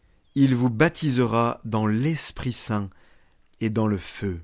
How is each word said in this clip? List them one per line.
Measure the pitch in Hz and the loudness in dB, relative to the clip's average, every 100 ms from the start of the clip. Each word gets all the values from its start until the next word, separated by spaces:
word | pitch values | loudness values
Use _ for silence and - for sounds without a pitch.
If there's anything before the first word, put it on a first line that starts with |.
| _ _ _ 139 | _ _ _ 2
il | 135 123 | 2 4
vous | 123 | 2
baptisera | 110 165 - 156 123 120 113 120 - - | 2 2 2 0 2 2 2 0 -2 -4
dans | 110 107 | -2 0
l'Esprit | 107 147 160 - - 127 | 0 0 0 -2 -2 -4
Saint | 117 - 107 98 - _ _ _ _ _ _ | -4 -2 -2 -4 -10 _ _ _ _ _ _
et | 113 | -2
dans | 107 107 | 0 0
le | 98 | 0
feu. » | - - 101 85 | -4 -8 -6 -6